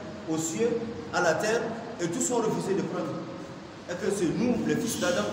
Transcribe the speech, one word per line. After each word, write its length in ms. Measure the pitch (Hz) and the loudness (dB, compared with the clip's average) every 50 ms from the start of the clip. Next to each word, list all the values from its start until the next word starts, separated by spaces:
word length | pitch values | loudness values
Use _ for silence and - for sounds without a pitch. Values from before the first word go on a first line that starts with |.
| - - - - - 165 | -8 -10 -10 -8 -4 -2
aux 80 | 160 160 | -2 -2
cieux, 320 | - - - 208 233 240 226 220 - - - - - - - | -2 -2 0 2 2 2 2 2 -2 -4 -6 -8 -6 -4 0
à 80 | - | 2
la 140 | - - - | 4 4 4
terre, 260 | - 214 214 226 233 - - - - - - - - | 4 2 2 2 2 0 -2 -4 -6 -8 -8 -6 -4
et 60 | 170 165 | -2 -2
tous 200 | - - - - | 0 0 0 2
ont 120 | 240 226 220 | 2 2 2
refusé 320 | 220 - 175 - 196 190 | 2 2 0 0 0 0
de 60 | - | 0
prendre. 340 | - - 185 175 - 143 - - - - - - - - - - - - - - - - | 0 0 -2 -2 -2 -4 -4 -6 -6 -8 -8 -10 -10 -12 -12 -12 -14 -14 -14 -12 -10 -8
Et 60 | 175 | -6
que 160 | 175 208 190 | -2 0 0
c'est 240 | - - 175 151 - - | 2 2 2 2 4 4
nous, 300 | - - 226 - - - | 4 4 4 4 4 2
les 80 | - | 2
fils 240 | - - - - - | 2 2 0 0 0
d'Adam, 240 | 180 175 175 202 208 196 | 2 2 2 2 0 0